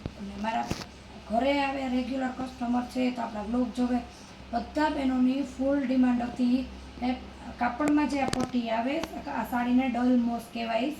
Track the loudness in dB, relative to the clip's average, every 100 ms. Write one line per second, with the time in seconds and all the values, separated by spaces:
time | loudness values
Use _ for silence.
0 | -10 -8 -10 -6 -2 -2 -2 -6 -8 -16
1 | -18 -16 -2 2 4 4 2 0 0 0
2 | 0 -2 -2 -4 -8 -4 0 0 0 0
3 | 0 0 -4 -6 -2 0 0 0 0 0
4 | -2 -12 -18 -18 -6 -6 -2 0 2 2
5 | 2 4 4 2 -2 -2 2 2 4 4
6 | 4 4 -2 0 2 2 0 -10 -14 -4
7 | -2 -2 -8 -14 -12 -2 -2 2 4 4
8 | 4 0 0 0 0 0 2 0 0 -2
9 | -4 -6 -6 -4 -2 0 4 4 4 2
10 | 4 4 4 -2 -6 -6 -2 0 0